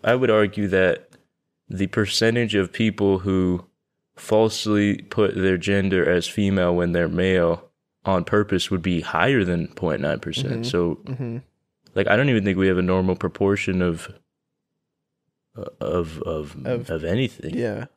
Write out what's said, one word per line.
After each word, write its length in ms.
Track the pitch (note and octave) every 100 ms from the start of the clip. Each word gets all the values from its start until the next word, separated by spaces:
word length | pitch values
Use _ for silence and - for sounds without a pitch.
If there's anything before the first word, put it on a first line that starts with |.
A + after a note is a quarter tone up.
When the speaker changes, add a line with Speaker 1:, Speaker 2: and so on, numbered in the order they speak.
Speaker 1:
I 120 | A2+ B2+
would 160 | B2+
argue 360 | G#2+ G#2+ G#2 G2+
that 400 | F#2+ F#2 - - _ _ _ _ _ _
the 160 | F#2 G2
percentage 680 | - G2+ - A2+ A#2+ A#2 G#2
of 180 | F2+
people 460 | - A2 G2+ G2+ F#2+
who 440 | F#2+ F#2+ F2+ F2+ - _ _ _ _ -
falsely 880 | - A2 A2 - G#2+ G#2 G#2 G2
put 320 | - - G2+ -
their 200 | F#2+ F#2
gender 540 | G2+ G2 G2 F#2 D#2+
as 180 | F2 -
female 480 | - G2 G2 F2 F2
when 160 | F2
they're 140 | E2+ E2
male 640 | E2+ F#2 F#2 E2+ E2 - _ _ _
on 200 | - F#2 E2
purpose 440 | G#2 G#2 F#2 -
would 100 | F#2+
be 200 | E2 F2
higher 420 | D2+ E2 G2+ C3+ F2+
than 220 | F2 D#2
point 320 | - F2 C#2+
nine 180 | D2 D2
percent. 320 | - D#2+ C3+
Speaker 2:
Mm-hmm. 120 | A#2
Speaker 1:
So, 320 | A#2 F2+ E2+ D2+ -
Speaker 2:
Mm-hmm. 320 | B2+ B2 A#2 - _ _ _ _
Speaker 1:
like, 140 | - G2+
I 80 | G#2
don't 140 | C#3
even 140 | A#2
think 140 | G2+ F#2
we 100 | F#2+
have 100 | F#2
a 20 |
normal 340 | F2+ F#2 F#2 F2+
proportion 680 | F#2 - G2 G2+ - F#2
of, 280 | F2+ E2+ - - _ _ _ _ _ _ _ _ _ _ _ _ _ - - -
of, 420 | - F2 E2 D#2+
of, 320 | - D#2+ D2 - F#2
Speaker 2:
Of 240 | A#2+ A#2+
Speaker 1:
of 140 | E2
anything. 520 | E2 G#2 C3 - - -
Speaker 2:
Yeah. 300 | A#2+ G2+ -